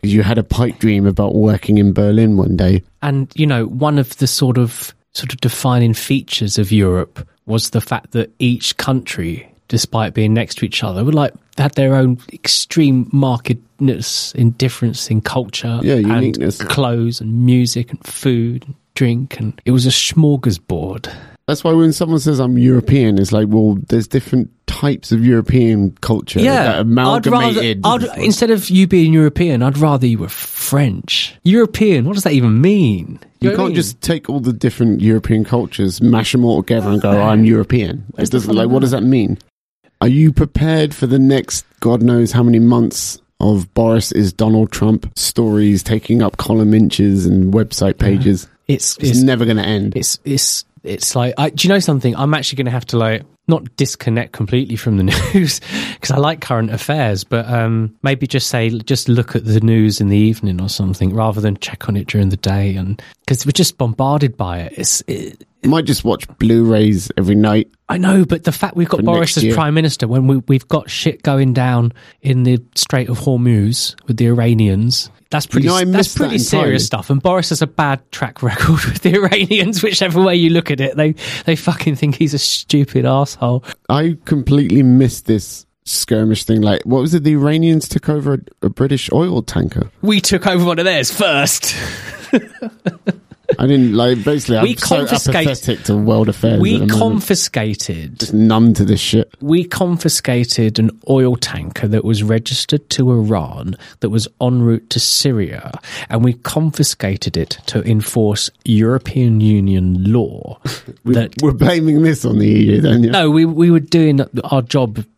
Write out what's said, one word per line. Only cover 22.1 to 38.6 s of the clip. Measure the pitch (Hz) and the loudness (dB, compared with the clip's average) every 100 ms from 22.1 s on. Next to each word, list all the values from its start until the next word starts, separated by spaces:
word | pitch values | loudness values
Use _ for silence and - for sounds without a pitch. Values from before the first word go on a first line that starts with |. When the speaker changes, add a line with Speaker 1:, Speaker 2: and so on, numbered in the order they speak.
| 160 | 0
Speaker 1:
says, | 139 139 | 0 0
"I'm | 127 123 | 2 2
European," | 123 127 110 139 117 101 | 4 4 4 4 4 2
it's | 98 | 2
like, | 110 107 | 0 2
well, | 107 107 98 - | 2 2 2 0
there's | 113 104 | -2 0
different | 139 - 131 110 _ - | -4 0 -2 -2 _ -10
types | 165 143 139 - | -4 -2 -2 -2
of | 117 117 | 2 4
European | 117 110 127 117 107 98 - | 2 2 2 4 2 0 -2
culture | - 110 - - | -4 -2 -2 0
Speaker 2:
Yeah, | 254 262 | 2 2
Speaker 1:
that | 131 80 | 0 0
Speaker 2:
I'd | 113 | 2
rather, | 117 127 233 220 | 2 2 0 2
Speaker 1:
amalgamated. | 247 233 214 226 107 196 | 2 2 0 -2 -2 0
Speaker 2:
I'd, | 240 240 - | 0 -2 -2
instead | - 202 233 | -2 0 2
of | 220 - | 0 2
you | 185 190 | 2 4
being | 185 165 | 4 4
European, | 160 151 151 175 127 | 6 4 2 0 2
I'd | 127 139 | 0 2
rather | 156 139 123 | 2 2 2
you | 113 | 0
were | 85 | -4
French. | - - - - 139 139 90 - - - - | -10 -14 -10 -2 0 0 -2 -4 -4 -4 -2
European, | 170 214 220 - 214 160 | 2 4 2 2 2 2
what | 123 202 | 0 -2
does | |
that | 185 | 0
even | 143 120 110 | 2 4 4
mean? | 165 208 143 98 82 - - _ | 4 4 2 0 -6 -14 -20 _
Speaker 1:
You | - | -2
Speaker 2:
You | |
know | |
what | |
I | 202 | 0
Speaker 1:
can't | 185 | 0
Speaker 2:
mean? | 175 | -2
Speaker 1:
just | 165 - | -4 -6
take | - 165 - | -4 -4 -2
all | 143 | -4
the | 120 | -2
different | 113 123 - 117 98 | -2 -2 0 0 2
European | 107 110 - 110 110 | 2 2 2 0 0
cultures, | 120 104 - 98 90 | -2 -4 -2 -4 2
mash | 117 117 110 127 | 2 2 2 0
'em | |
all | 120 113 | 2 2
together | 95 117 107 | 0 -2 0
and | 101 | 0
go, | 101 | 2
Speaker 2:
No. | 101 | 2
Speaker 1:
"I'm | 104 107 110 | 4 4 4
European." | 110 104 123 98 - - | 4 2 0 -2 -6 -12
It | - | -6
Speaker 2:
What's | - | -2
the | 127 | -2
Speaker 1:
doesn't, | 107 | 0
Speaker 2:
fun | |
Speaker 1:
like, | 110 | 0